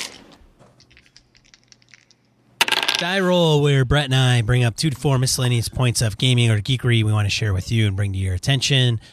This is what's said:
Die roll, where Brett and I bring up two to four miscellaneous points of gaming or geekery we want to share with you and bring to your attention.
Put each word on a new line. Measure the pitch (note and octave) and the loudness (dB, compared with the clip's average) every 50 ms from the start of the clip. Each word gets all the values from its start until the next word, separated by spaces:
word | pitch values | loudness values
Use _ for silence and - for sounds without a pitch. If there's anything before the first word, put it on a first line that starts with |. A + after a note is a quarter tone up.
| - - - - - - - - - - _ _ - - _ _ _ _ _ - _ _ _ - _ _ _ _ _ _ _ - _ _ - _ _ _ - - _ _ _ _ _ _ _ _ _ _ _ - - - - - - - - - | -12 -14 -16 -20 -20 -20 -20 -20 -20 -20 _ _ -20 -20 _ _ _ _ _ -20 _ _ _ -20 _ _ _ _ _ _ _ -20 _ _ -20 _ _ _ -20 -20 _ _ _ _ _ _ _ _ _ _ _ -6 -4 -4 -4 -4 -2 -2 -4 -2
Die | F3 F3 F#3+ G3 | -2 -2 0 0
roll, | F#3 F3+ F3+ F3 E3+ D#3+ D3+ D3 D3 | 2 2 2 4 4 4 4 4 4
where | C#3+ C#3 C3+ C3 | 4 4 2 2
Brett | A#2+ C#3+ D3 C#3+ | 2 2 0 0
and | B2+ C3 | 0 2
I | C3 C3 B2+ B2 A#2+ A2 | 2 2 4 2 2 2
bring | A2 B2 B2+ B2 | 2 2 2 2
up | A#2 - | 0 0
two | - D#3+ D#3+ | -2 -2 -4
to | B2 | -2
four | - - D3 C3+ B2 | -2 -2 0 0 0
miscellaneous | C3 B2 - - B2+ B2 B2 A#2 G#2+ - | 0 0 -2 -2 0 0 0 0 -2 -2
points | - C3 B2+ A#2+ G#2+ - B2 | -2 -2 -2 0 0 0 -2
of | G#2+ G2 - | -4 -2 0
gaming | C3 B2+ B2 B2 A#2+ A2+ | 0 2 2 2 2 2
or | A2 G#2 | 2 0
geekery | F#2+ - C3 A#2 - B2 A#2 A2+ G#2+ | 0 -2 -4 -2 0 0 2 2 2
we | G#2+ G#2+ | 2 0
want | G#2+ G#2 | 0 0
to | G2 | -2
share | - - A2+ G#2+ F#2+ | -2 -2 -2 -2 -2
with | F2+ - - | -4 -4 -2
you | A#2 A2+ G#2+ | 0 0 0
and | G2+ F#2+ | 0 -2
bring | G2 G2+ G2 F#2+ | -2 -4 -4 -4
to | F#2+ | -4
your | F#2+ F#2 F#2 | -4 -4 -4
attention. | F2+ - C3+ C#3 B2 - - C#3+ C3 B2+ A#2+ A#2 G#2+ - - | -4 -2 -2 -2 0 0 0 0 2 2 0 0 -2 -6 -12